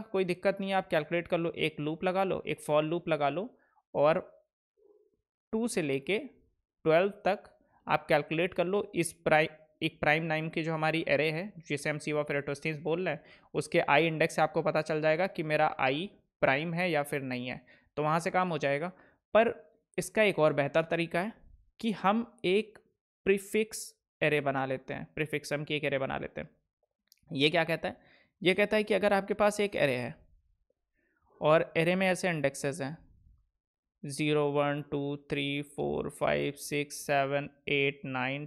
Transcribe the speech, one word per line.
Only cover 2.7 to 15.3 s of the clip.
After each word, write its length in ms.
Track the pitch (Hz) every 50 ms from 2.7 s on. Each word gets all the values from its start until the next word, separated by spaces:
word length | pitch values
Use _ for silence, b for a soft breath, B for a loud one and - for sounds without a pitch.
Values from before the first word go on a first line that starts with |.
| 151 151
लूप 260 | 156 156 165 175 - 165
लगा 200 | 160 147 147 143
लो 300 | 139 165 202 - b b b b b b b _ -
और 260 | 143 143 151 165 180 - - - _ _ _ _ _ _ _ _ _ _ _ _ _ _ _ _ _ _ _ _ _ _ _
टू 160 | - 220 233 240
से 140 | - 196
लेके 360 | 160 143 135 139 139 - 185 226
ट्वेल्व 920 | 302 247 - _ _ _ _ _ _ _ _ _ - 160 156 165 190 202 202 - -
तक 260 | 180 196 214 - - _ b b b b b b
आप 200 | - 151 156 -
कैलकुलेट 480 | - 165 147 147 - 160 160 175 185 -
कर 100 | - 175
लो। 280 | 175 190 208 202 - -
इस 180 | 175 165 -
प्राइ-, 380 | - - - 160 156 151 156 156 - - - _ _ -
एक 180 | 156 160 - -
प्राइम 220 | - 156 147 160
नाम 260 | 165 165 156 156 156 160
की 140 | - 170
जो 120 | 156 160 160
हमारी 300 | 156 156 156 156 160 - -
एरे 220 | 143 135 151 160
है, 220 | 156 160 190 214 - 165 - -
जिसे 220 | 151 143 - 156
हम 80 | 151 151
सीवा 240 | - 160 151 147
फेरेटोस्थीन 600 | 147 - 147 143 139 - 139 - - 160 156 147
बोल 220 | 156 165 160 170 190
रहे 100 | 175 143
हैं, 80 | - B B B B B B -
उसके 260 | 151 147 - - 170
आई 260 | - - 143 147 165
इंडेक्स 300 | 165 160 151 160 165 -
से 60 | -
आपको 200 | 156 151 - 165
पता 200 | 151 - 147 156
चल 180 | 156 - 160 156
जाएगा 260 | 151 156 170 160 185
कि 160 | 190